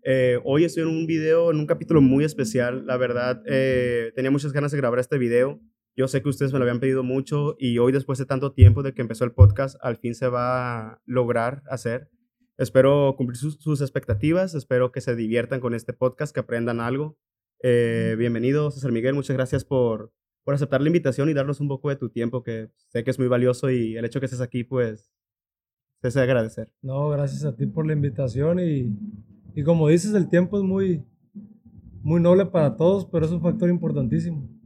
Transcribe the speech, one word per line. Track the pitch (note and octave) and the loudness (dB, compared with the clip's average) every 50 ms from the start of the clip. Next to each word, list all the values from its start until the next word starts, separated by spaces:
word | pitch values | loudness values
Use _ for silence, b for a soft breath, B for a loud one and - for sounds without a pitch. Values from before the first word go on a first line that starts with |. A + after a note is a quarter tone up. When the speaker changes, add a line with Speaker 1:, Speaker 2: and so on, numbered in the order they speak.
| _ | _
Speaker 1:
Eh, | C3 C3 C3 B2+ B2+ B2 A#2+ - | 2 2 2 4 2 2 0 0
hoy | - C3+ D3+ F3 | 0 2 2 2
estoy | E3 E3 E3+ D#3+ | 2 0 -2 -2
en | E3 | -2
un | D#3+ D#3+ E3 | -2 -2 -2
video, | D#3+ E3 D#3+ D#3 D#3 D#3+ E3+ E3+ E3+ | -2 -2 -2 2 2 4 4 4 4
en | D#3+ D3+ | 2 0
un | D3+ | 0
capítulo | D3 E3 - D#3+ - - D#3 | -2 -2 -4 -2 2 6 6
muy | C#3 C3 C3 C#3 D3 | 8 8 6 4 2
especial. | D#3 D3+ - C3 A2+ - B2+ A#2+ B2 B2+ C3 - | 2 2 0 0 0 0 0 0 0 -4 -6 -4
La | C3 B2+ | -4 -2
verdad, | B2 B2+ A#2+ A#2+ A#2+ B2 B2+ B2+ A2+ - | 0 0 0 0 -2 -2 -2 -4 -4 -4
eh, | - C#3+ C3+ C3 C3 C3 B2+ B2 B2 A#2+ A#2+ A#2 A2+ - | -2 0 2 2 2 2 2 0 0 0 -2 -4 -4 -4
tenía | - C3 C3 | -2 0 2
muchas | C#3 C#3+ C#3 D3+ C3+ | 0 0 0 -2 -2
ganas | D3 C#3+ C#3+ | -2 -2 -2
de | C#3+ | -2
grabar | C#3+ C3+ A#2 A#2+ B2 | 0 0 0 0 0
este | B2+ - D#3 | 0 0 0
video. | C#3 B2 A#2 A#2 A#2+ B2+ C3+ D3 - _ _ _ _ _ _ _ | 0 0 2 4 2 2 2 -2 -10 _ _ _ _ _ _ _
Yo | - C3 | -2 -2
sé | C3 C#3+ C#3 | 0 0 -2
que | - D3 | 0 -2
ustedes | C3+ - C#3+ C3+ C#3 | -2 0 -2 0 0
me | C#3 | 2
lo | B2 | 2
habían | A#2+ A#2+ A#2+ | 2 0 0
pedido | C3 C3+ C3 C3+ B2+ | 0 0 0 0 -2
mucho | B2+ B2+ C3+ C3+ - D3+ D3 C#3+ D3 D3+ _ | -2 -2 -4 -4 -2 -4 -2 -2 -2 -4 _
y | C#3 B2 A#2+ A#2 | -2 0 2 4
hoy, | A#2+ B2+ | 2 4
después | C3 C#3+ C3 - C3+ B2+ | 2 0 -2 -2 -4 -4
de | C#3 | -4
tanto | - C#3 C3 C#3+ C#3 - | -4 -4 -4 -4 -4 6
tiempo | - B2+ - B2+ C#3+ C#3 | 8 8 8 8 6 -2
de | C3+ C3 | -6 -6
que | - | -6
empezó | B2 A2 A2+ A2 B2 | -8 -8 -4 -4 -4
el | A#2+ | -4
podcast, | - - G2+ G2+ G2+ C3 C#3 C3+ C3+ - | 6 8 8 8 8 4 -4 -6 -6 -8
al | - B2 A#2 | -6 -6 -6
fin | - - A#2 A#2 | -4 -6 -8 -6
se | A2+ C3+ | -4 -4
va | B2+ B2 B2 B2 B2 B2+ B2+ B2 B2 A#2+ A2+ A2 A2 A#2 | -4 -2 -2 -2 -2 -2 -4 -4 -4 -6 -8 -8 -12 -16
a | _ _ | _ _
lograr | - B2 B2+ B2 A#2 A#2+ A#2 A2+ A#2+ C3+ C#3 _ - | -4 -2 -2 0 0 0 0 0 -2 -4 -8 _ -10
hacer. | C3+ B2+ - A#2+ A#2 C3 D3 _ _ _ _ _ _ _ _ _ _ | -10 -8 -6 -6 -6 -6 -8 _ _ _ _ _ _ _ _ _ _
Espero | - C3+ A#2 - C3 C3 C#3 C#3+ D3 C#3+ C#3 C3+ | -6 -6 2 4 6 6 6 4 4 2 0 0
cumplir | - C3 A#2+ B2 | -2 -4 -6 -4
sus, | A#2+ C3+ D3+ D3+ - | -6 -8 -8 -8 -6
sus | - D#3 D3+ C3+ | -4 -4 -2 -2
expectativas, | C#3+ C3 _ C#3+ - - A2+ G2+ - D3+ E3 F3+ F#3+ F#3 E3 | -2 -4 _ -8 -4 -4 -4 0 0 0 0 0 0 -2 -4
espero | D3 - _ C3 B2 B2+ B2 | -8 -4 _ 0 0 0 0
que | _ C3+ | _ -6
se | - - A#2+ | -4 -4 -4
diviertan | A#2 A2+ A2 A2+ A#2+ A#2+ A#2+ C3+ B2+ | -2 -2 -2 0 -2 -2 -2 -6 -6
con | B2 A#2+ A#2 | -4 -4 -4
este | A2+ A2+ - B2 | -6 -6 -10 -6
podcast, | _ B2+ B2+ A#2+ _ D#3 D3 _ | _ -2 -2 -2 _ -10 -6 _
que | C3+ | -8
aprendan | B2 - A#2+ A#2 A#2 A#2+ A#2+ A#2 | -6 -4 -4 -4 -2 -2 -4 -4
algo. | A#2 A#2+ B2+ C3+ D3+ D#3 D3+ _ _ _ _ _ _ _ _ _ | -4 -4 -4 -4 -6 -8 -12 _ _ _ _ _ _ _ _ _
Eh, | - B2+ A#2+ A#2+ A#2 A#2 A2+ A2+ A2+ A2+ A2+ | 0 2 2 4 2 2 0 -2 -2 -2 0
bienvenido, | A2 A#2+ A#2+ A#2 A2+ A#2 B2+ C#3 D3+ D3+ - | 0 -2 -2 0 0 0 0 0 0 0 -2
César | C3+ C3+ C3 C3 | -4 -4 -4 -2
Miguel, | A#2+ A2+ A#2 B2+ C3+ | -2 0 0 0 -2
muchas | C#3+ C3+ - C3+ | -2 -2 -4 -2
gracias | B2+ C3 B2 - G#2+ - | -2 -2 -2 -2 -4 -4
por, | _ C#3 C3 B2 A#2 A2+ G#2+ G#2+ - _ _ _ _ _ _ _ | _ 0 0 0 0 0 -4 -8 -16 _ _ _ _ _ _ _
por | - C#3+ | -4 -2
aceptar | C#3 D3 C#3 C#3 C3 | -2 -2 0 0 0
la | C#3 | 2
invitación | D#3 E3+ F3 E3+ C3+ B2+ - C3+ D#3 | 2 2 2 0 0 -2 0 0 0
y | D#3 | 0
darnos | C#3 C3+ C#3+ C#3+ - | 0 -2 -4 -4 -4
un | D3 | -4
poco | C#3+ C#3 C3 - D3 | -4 -4 -4 -4 -6
de | C#3 | -4
tu | C3+ B2+ A2+ | -4 -6 -8
tiempo, | _ A#2 A#2 A#2 A#2 B2+ - | _ -4 -6 -4 -4 -6 -6
que | - A2+ A2+ A2 G#2+ _ _ _ _ | -6 -8 -8 -10 -14 _ _ _ _
sé | _ - A#2 | _ -4 -2
que | C3 | -2
es | B2+ - | -2 0
muy | C3 | 0
valioso | B2 B2 B2 B2 B2 B2 - - C3+ | 2 2 2 2 2 0 0 -2 -2
y | B2+ B2 A2+ A2 A2 | 0 0 -2 -4 -4
el | A2+ A#2 | -6 -6
hecho | A2+ - C#3 | -6 -6 -6
que | C3+ | -6
estés | B2 B2+ B2 | -6 -6 -6
aquí, | B2+ A#2+ - B2 A#2 | -8 -6 -6 -8 -6
pues, | - C3 B2+ A#2+ A2+ G#2+ G#2+ _ _ _ _ _ _ _ _ _ _ _ _ _ _ _ _ _ _ _ _ | -4 -2 -2 -2 -2 -4 -10 _ _ _ _ _ _ _ _ _ _ _ _ _ _ _ _ _ _ _ _
se | - B2+ | -6 -2
hace | A#2 C3+ | 0 0
agradecer. | B2+ B2 C3 A#2+ A2+ A2 - - A2+ _ _ _ - | 2 2 2 0 0 -2 -6 -12 -14 _ _ _ -12
Speaker 2:
No, | C3 C3 C#3 D3 D3+ | -8 -4 -4 -2 -2
gracias | D3 C#3+ C#3+ C3+ C#3 C3+ D3 | -2 -2 -2 -4 -4 -4 -6
a | D3 A#2 | -6 -4
ti | A2+ C#3+ | -4 -4
por | C3+ - D#3+ D#3 | -4 -2 -4 -2
la | D#3 D#3 | -2 0
invitación | D3 - C#3+ C3 - C#3 B2+ A2 C3 C#3+ D#3+ F3 F3+ | 0 0 -2 -2 -2 -4 -4 -2 0 0 0 0 0
y, | F3+ E3+ D3+ C#3 B2 A#2 G#2 - - - - - - _ - _ _ - - | 0 0 0 0 -2 -2 -4 -6 -8 -12 -14 -16 -20 _ -20 _ _ -12 -8
y | D3+ C#3+ | -2 2
como | D3+ E3+ E3 D#3 | 2 4 4 6
dices, | D3 D#3+ F3 E3+ G#3+ G#3 | 6 4 4 4 2 0
el | G#3 E3 D3 | 0 2 2
tiempo | E3 E3+ F3+ F3+ G3+ | 2 2 2 2 0
es | G3+ G3 | -2 0
muy, | F#3 F#3+ F#3+ G3 F#3+ F3+ D3 - _ _ _ _ _ _ - - - - _ _ - - - - - - - - | 0 0 0 0 0 0 -2 -4 _ _ _ _ _ _ -20 -20 -20 -20 _ _ -20 -20 -20 -20 -20 -18 -8 -2
muy | D3+ E3 F3 | 0 2 4
noble | E3+ F3 F3+ F#3+ G3 | 6 6 6 4 4
para | F3 - F3 D#3 C#3 A2+ | 2 0 2 2 2 2
todos, | - D#3+ F3 G3 G3+ F3+ - | 2 2 2 2 2 -2 -4
pero | - E3 D#3 | -2 -2 -2
es | D#3 | 0
un | F3 E3+ | -2 -2
factor | D#3+ F3 D3+ - F3 F3 | -2 -2 0 0 0 0
importantísimo. | F3+ F3 - - D3 C#3+ C3+ - D3 E3 E3 F3 E3 D3 C3+ - - - _ | 0 0 -2 -2 -2 -2 -2 0 -2 -2 -2 -4 -6 -8 -10 -12 -16 -20 _